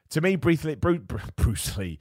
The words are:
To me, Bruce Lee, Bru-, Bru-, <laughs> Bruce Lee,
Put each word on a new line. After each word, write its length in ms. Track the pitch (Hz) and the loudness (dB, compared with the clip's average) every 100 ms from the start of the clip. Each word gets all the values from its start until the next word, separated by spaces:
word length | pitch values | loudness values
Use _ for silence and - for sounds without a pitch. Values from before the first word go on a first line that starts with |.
| - | -6
To 100 | 156 | 0
me, 160 | 185 180 | 2 2
Bruce 280 | 170 165 | 4 2
Lee, 100 | 156 | 0
Bru-, 240 | 131 170 175 | 0 2 0
Bru-, 220 | 98 110 - | -2 -10 -8
<laughs> 80 | - | 0
Bruce 420 | - 104 - 101 | 0 0 -4 -4
Lee, 200 | 90 76 | -6 -8